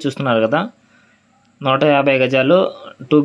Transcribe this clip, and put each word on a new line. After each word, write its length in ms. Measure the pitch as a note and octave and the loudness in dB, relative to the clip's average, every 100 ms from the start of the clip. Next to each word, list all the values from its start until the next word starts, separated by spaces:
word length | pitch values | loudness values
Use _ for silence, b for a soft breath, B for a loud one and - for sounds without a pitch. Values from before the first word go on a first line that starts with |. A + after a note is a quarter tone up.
చూస్తున్నారు 400 | C#3 - C3+ A2+ | -4 -4 -2 0
కదా, 160 | A2 D3 G#3 _ b b b b b b _ - C#3 | 0 -2 -4 _ b b b b b b _ -8 -2
నూట 160 | C3+ D#3 | 0 2
యాభై 220 | C#3+ C#3 C3 | 2 2 0
గజాలు, 340 | B2+ C3 C3 F3+ - - - - C3 | 0 0 2 2 0 -6 -20 -14 0
టూ 80 | D3+ | 2